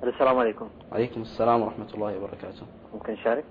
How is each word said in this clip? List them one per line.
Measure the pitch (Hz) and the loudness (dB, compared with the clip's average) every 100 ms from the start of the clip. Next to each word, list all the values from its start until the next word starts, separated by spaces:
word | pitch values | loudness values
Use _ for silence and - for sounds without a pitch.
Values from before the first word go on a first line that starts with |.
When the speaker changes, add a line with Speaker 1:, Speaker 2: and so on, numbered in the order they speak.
Speaker 1:
السلام | 123 117 135 127 | -2 4 4 6
عليكم. | 117 104 113 - - | 4 0 -10 -12 -8
Speaker 2:
عليكم | 101 123 - | -2 -2 -2
السلام | 113 - 113 117 | -8 0 4 4
ورحمة | 107 110 104 | 2 -4 -10
الله | - 104 98 | -4 -4 -4
وبركاته. | 98 - 95 92 - - - | -8 -10 -12 -14 -16 -18 -14
Speaker 1:
ممكن | 107 - | -12 -8
نشارك؟ | 110 113 123 151 | -2 0 0 -2